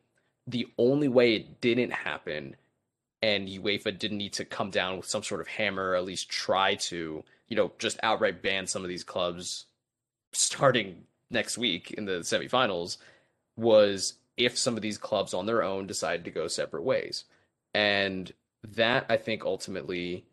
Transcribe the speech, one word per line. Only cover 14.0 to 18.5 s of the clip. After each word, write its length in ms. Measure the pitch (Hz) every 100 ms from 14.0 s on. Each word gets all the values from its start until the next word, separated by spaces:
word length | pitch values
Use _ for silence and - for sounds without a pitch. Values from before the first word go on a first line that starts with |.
| - - _ -
if 220 | 120 -
some 160 | - 113
of 60 |
these 160 | 104 104
clubs 340 | - 104 98
on 140 | 95 101
their 160 | 117
own 240 | 87 98 98
decided 380 | - 85 87
to 60 | 87
go 180 | 85 78
separate 340 | - 73 78
ways. 420 | 90 120 50 - - _ _ _ _
And 600 | 104 104 101 98 95 90 - _